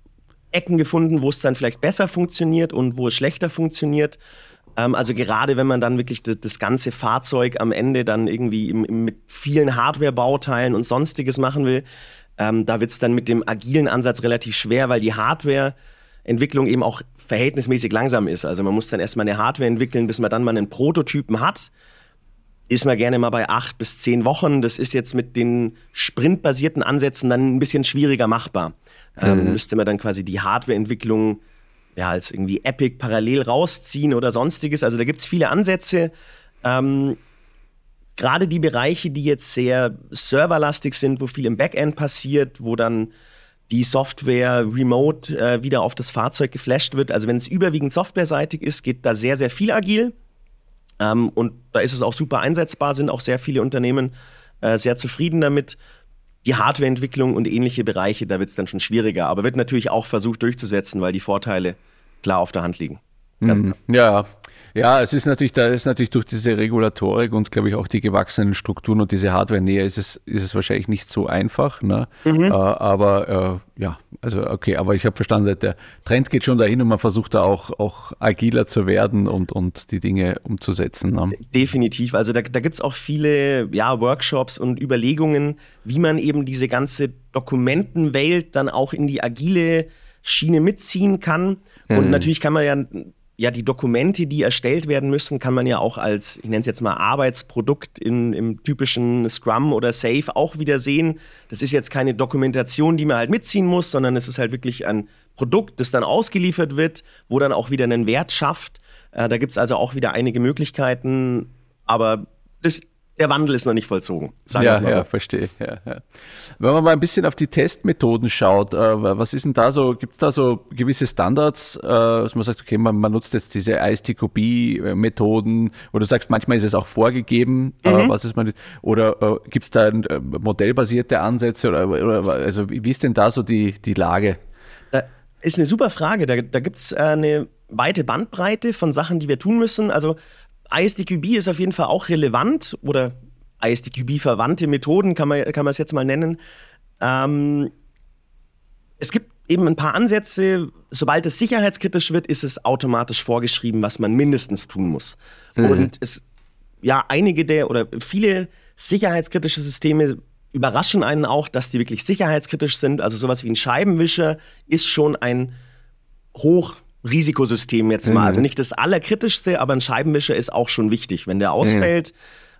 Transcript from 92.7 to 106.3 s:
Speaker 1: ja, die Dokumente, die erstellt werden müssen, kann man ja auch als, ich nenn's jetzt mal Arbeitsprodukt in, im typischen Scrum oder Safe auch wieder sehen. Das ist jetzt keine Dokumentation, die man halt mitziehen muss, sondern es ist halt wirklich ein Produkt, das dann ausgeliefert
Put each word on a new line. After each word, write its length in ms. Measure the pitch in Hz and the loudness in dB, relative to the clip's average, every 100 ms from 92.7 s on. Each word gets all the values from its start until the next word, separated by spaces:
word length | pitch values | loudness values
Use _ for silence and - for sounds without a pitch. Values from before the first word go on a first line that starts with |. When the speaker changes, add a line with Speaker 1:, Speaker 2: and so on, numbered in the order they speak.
| 139 123 95 - _ _ - | 0 -2 -8 -14 _ _ -2
Speaker 1:
ja, 120 | 117 | -2
die 120 | 117 | -2
Dokumente, 600 | 117 127 131 117 156 196 156 | -2 -2 2 2 2 0 -2
die 160 | 147 | 0
erstellt 460 | 117 - 123 156 156 | 0 0 0 0 0
werden 220 | 139 135 | 0 0
müssen, 280 | 139 - 139 | 0 -2 -4
kann 160 | 131 | 0
man 100 | 127 | 0
ja 140 | 127 117 | 2 0
auch 180 | 113 120 | -2 -2
als, 440 | 107 104 - - | -2 -2 -4 -10
ich 80 | 110 | -4
nenn's 160 | 110 120 | -2 -2
jetzt 140 | - | -2
mal 140 | 110 | -2
Arbeitsprodukt 1080 | - 101 139 131 127 - 120 110 143 - - | 0 0 2 0 -2 -6 -4 -2 -2 -4 -8
in, 320 | 110 120 120 | -2 0 0
im 320 | 104 113 110 | -2 -4 -6
typischen 640 | - 147 135 - 120 123 113 | -4 -4 -2 0 0 0 0
Scrum 420 | - - 113 151 | -2 0 2 2
oder 200 | 120 120 | 2 0
Safe 320 | 113 113 135 - | 0 0 0 -2
auch 240 | - 156 151 | -2 -2 -2
wieder 220 | 147 139 | -2 0
sehen. 400 | 131 143 160 160 - - - | 0 0 0 -2 -10 -20 -14
Das 140 | 110 | -6
ist 80 | 139 | 0
jetzt 220 | 139 123 | 0 0
keine 220 | 139 131 | -2 -2
Dokumentation, 800 | 110 131 139 131 127 120 - 156 165 | 0 -2 0 0 0 -2 0 2 2
die 80 | |
man 120 | 151 120 | 2 0
halt 140 | 117 | 0
mitziehen 360 | 220 - 202 185 | -2 0 0 2
muss, 260 | 180 170 | 2 0
sondern 240 | 143 127 127 | 0 0 0
es 100 | 123 | -2
ist 120 | 127 | -4
halt 120 | 120 | -4
wirklich 380 | 127 127 120 - | -4 -6 -6 -4
ein 200 | 107 104 _ _ - | -4 -4 _ _ -6
Produkt, 420 | 123 185 214 - | 0 0 0 -4
das 140 | 123 | -2
dann 100 | 127 | 0
ausgeliefert 720 | 110 156 226 | 2 0 0